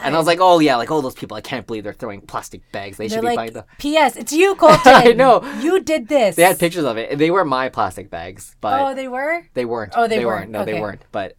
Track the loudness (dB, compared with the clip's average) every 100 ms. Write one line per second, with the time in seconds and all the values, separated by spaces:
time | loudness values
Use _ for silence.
0 | -2 0 2 4 4 6 4 2 -2 -4
1 | -4 -10 -14 -14 -10 -12 -10 -10 -10 -12
2 | -12 -14 -12 -12 -12 -20 _ -14 -14 -10
3 | -8 -4 -4 -4 -6 -12 -20 _ -4 0
4 | 0 -2 -6 0 2 4 6 8 8 8
5 | 8 6 4 4 0 -6 -2 -2 0 -4
6 | 0 0 0 4 4 4 -2 -2 -4 -4
7 | -6 -2 0 2 0 -2 -4 -4 -4 -4
8 | -14 -14 -14 -16 -20 _ -4 -2 -2 -6
9 | -10 -8 -6 -6 -8 -8 -6 -6 -6 -4
10 | -2 -2 -4 -6 -8 -8 -6 -6 -8 -12
11 | _ -10 -10